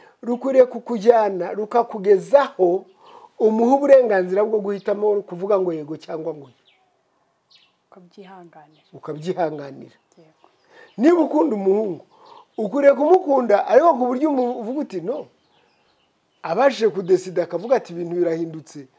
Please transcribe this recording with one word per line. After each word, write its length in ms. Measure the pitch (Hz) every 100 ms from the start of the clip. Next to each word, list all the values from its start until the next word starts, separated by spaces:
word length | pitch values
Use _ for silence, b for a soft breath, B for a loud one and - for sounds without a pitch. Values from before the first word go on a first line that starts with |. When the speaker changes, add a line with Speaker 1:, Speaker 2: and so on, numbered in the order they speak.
| b b
Speaker 1:
rukwiriye 440 | 226 240 262 262 247
kukujyana, 840 | 233 - 233 220 233 208 185 175
rukakugezaho, 1300 | 196 214 240 233 220 190 196 170 277 269 - 180 190 - B B B B -
umuha 380 | 220 220 233
uburenganzira 720 | 277 285 269 233 196 180 190
bwo 140 | 214 214
guhitamo 600 | 196 196 214 202 208 202
kuvuga 360 | - 175 196 196
ngo 140 | 180
yego 240 | 160 147 156
cyangwa 340 | - 160 165
ngo 160 | 156 131
oya." 160 | _ _ _ _ _ _ _ _ _ _ _ _ _
Speaker 2:
Ukabyihanganira. 1000 | _ 190 175 208 185 190 175 160 151 156 _
Speaker 1:
Ukabyihanganira. 1040 | - 160 151 165 180 160 151 139 139 127 _ _
Speaker 2:
Yego. 340 | _ 156 _ _ _ b b b -
Speaker 1:
Niba 220 | 294 349
ukunda 360 | 277 302 311 208
umuhungu, 480 | 190 202 214 160 - b b b b
ukwiriye 420 | - 208 269 277
kumukunda, 720 | 247 294 370 285 269 240 302 -
ariko 240 | 233 339
ku 100 | 247
buryo 220 | 247 254 311
umu-, 300 | 269 240 247
uvuga 220 | 214 285
uti, 200 | 262 185
"No." 260 | 175 285 - _ _ _ _ _ _ _ _ _ _ _
Abashije 440 | 160 185 277 208 220
kudesida 540 | 185 180 180 180 175
akavuga 340 | 165 170 233 240
ati, 160 | 233
"Ibintu 220 | 175 170
birahindutse, 720 | 175 170 165 165 156 - 147 131